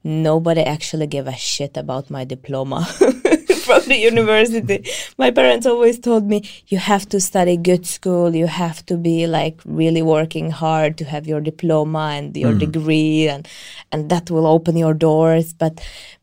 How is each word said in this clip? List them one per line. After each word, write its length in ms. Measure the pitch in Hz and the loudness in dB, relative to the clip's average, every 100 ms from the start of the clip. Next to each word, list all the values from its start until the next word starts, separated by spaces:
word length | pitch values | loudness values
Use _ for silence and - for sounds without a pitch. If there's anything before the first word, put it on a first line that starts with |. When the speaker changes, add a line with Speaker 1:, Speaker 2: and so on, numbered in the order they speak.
Speaker 1:
nobody 580 | 156 156 156 160 165 165 | -4 -2 2 2 2 0
actually 460 | 147 151 - 160 151 | 0 -2 -6 -6 -4
gave 180 | 147 135 | -6 -8
a 100 | 127 | -8
shit 400 | - - 143 139 | -8 -6 -6 -8
about 320 | 139 131 139 | -6 -8 -8
my 160 | 139 | -10
diploma 600 | 131 131 - 139 135 143 | -10 -12 -8 -6 -4 -6
<laughs> 800 | 170 - - 254 - 320 - - - | -6 2 2 2 0 0 0 -2 4
from 160 | 254 254 | 2 4
the 100 | 254 226 | 2 4
university. 680 | 226 220 214 233 226 196 196 - - - - | 2 2 4 2 0 -2 -4 -4 -12 -12 0
My 120 | 254 | 2
parents 340 | 233 254 233 247 | 4 4 4 2
always 320 | 240 233 240 | 4 2 2
told 240 | 240 226 208 | 0 0 2
me, 60 | 208 208 - _ | -2 -4 -20 _
"You 60 | 190 | -4
have 260 | 185 202 196 | 0 0 0
to 60 | 202 | -2
study 360 | - 196 180 175 170 | 0 2 2 2 2
good 140 | 180 175 | 0 0
school. 480 | - 185 175 175 | -6 -2 0 2
You 120 | 165 170 | 2 -2
have 340 | 170 170 156 - | -2 -6 -6 -6
to 100 | 170 | -2
be, 300 | 170 165 170 | 0 0 0
like, 300 | 160 151 160 - | 0 -2 -6 -8
really 340 | 156 160 165 | 0 2 2
working 480 | 160 156 160 160 160 | 2 2 0 -4 -6
hard 440 | 156 160 160 156 160 | -4 -2 2 0 -2
to 60 | |
have 220 | 147 147 156 | -8 -8 -6
your 140 | 151 | -4
diploma 600 | 151 156 170 156 151 156 156 147 | -6 -4 0 0 0 -2 -4 -6
and 200 | 147 147 | -8 -2
your 180 | 123 | 0
Speaker 2:
Mm. 40 | 107 151 | 2 0
Speaker 1:
degree, 600 | 156 156 156 156 156 156 | -2 0 2 2 2 0
and, 160 | 143 160 - - - - | -2 -12 -20 -20 -20 -10
and 160 | 156 151 | -8 -2
that 220 | 175 170 | -2 0
will 160 | 165 160 | 0 4
open 300 | 165 165 165 | 4 4 2
your 160 | 160 | 2
doors." 580 | 156 160 156 165 165 165 | 2 2 4 4 2 0
But 280 | - 160 165 - - - - | -2 -4 -4 -18 -18 -20 -10